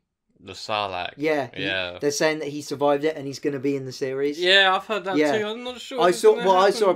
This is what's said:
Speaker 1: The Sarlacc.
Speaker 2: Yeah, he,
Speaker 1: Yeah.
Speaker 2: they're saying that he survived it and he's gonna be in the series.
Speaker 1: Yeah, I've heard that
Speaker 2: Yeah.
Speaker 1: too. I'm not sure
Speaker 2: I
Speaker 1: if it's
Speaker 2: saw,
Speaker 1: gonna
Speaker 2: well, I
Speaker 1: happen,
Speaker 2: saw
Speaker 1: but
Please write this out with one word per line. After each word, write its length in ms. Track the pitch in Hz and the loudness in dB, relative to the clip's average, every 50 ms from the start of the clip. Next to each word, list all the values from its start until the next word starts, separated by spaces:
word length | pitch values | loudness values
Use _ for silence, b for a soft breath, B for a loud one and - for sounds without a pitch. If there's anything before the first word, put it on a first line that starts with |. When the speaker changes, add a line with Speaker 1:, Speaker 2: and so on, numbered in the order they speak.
| _ _ _ _ _ _ _ _ | _ _ _ _ _ _ _ _
Speaker 1:
The 120 | - 98 95 | -18 -16 -16
Sarlacc. 600 | - - - 110 104 104 98 92 87 90 - - | -14 -6 -4 -2 -2 -2 -2 -4 -6 -6 -8 -6
Speaker 2:
Yeah, 340 | - 147 160 156 143 131 117 - | -4 -2 -2 0 -2 -2 -6 -6
he, 100 | 95 95 | -6 -4
Speaker 1:
Yeah. 340 | 95 95 95 90 87 87 87 | -2 -2 -2 -2 -4 -6 -4
Speaker 2:
they're 100 | - 147 | -4 -2
saying 280 | 143 - 170 156 156 156 | 0 0 0 0 0 -2
that 100 | 151 143 | -6 -8
he 140 | 143 147 | -8 -10
survived 420 | 135 - 147 123 143 143 143 143 147 | -10 -10 -4 0 2 2 2 2 0
it 120 | 156 156 | -2 -2
and 100 | 151 135 | -4 -8
he's 120 | 139 135 - | -10 -10 -6
gonna 180 | - 151 143 135 | -4 -4 -4 -2
be 180 | 123 143 139 | -2 -2 -2
in 80 | 139 135 | -2 -6
the 80 | 131 | -10
series. 480 | 127 - 143 131 131 135 143 147 147 160 | -8 -6 -6 -4 -2 -2 -2 -2 -2 0
Speaker 1:
Yeah, 340 | 175 180 190 196 196 190 185 | 2 4 4 6 6 4 2
I've 120 | 196 - | 0 -2
heard 180 | - 220 202 175 | -4 -6 -4 -4
that 120 | 196 190 151 | -2 0 2
Speaker 2:
Yeah. 180 | 151 151 226 214 | 2 2 2 0
Speaker 1:
too. 80 | 208 | -2
I'm 180 | 208 220 240 247 | -4 -6 -8 -10
not 160 | 247 247 233 | -12 -12 -12
sure 200 | - - 269 247 | -14 -10 -2 2
Speaker 2:
I 40 | 170 | 2
Speaker 1:
if 60 | 185 | 2
it's 100 | 180 - | 2 6
Speaker 2:
saw, 140 | 220 214 214 | 6 6 6
Speaker 1:
gonna 120 | 233 208 | 6 4
Speaker 2:
well, 100 | 190 185 | 4 4
I 100 | 180 196 | 6 6
Speaker 1:
happen, 80 | 202 196 | 4 4
Speaker 2:
saw 120 | 233 208 | 4 2
Speaker 1:
but 60 | 190 175 | 2 2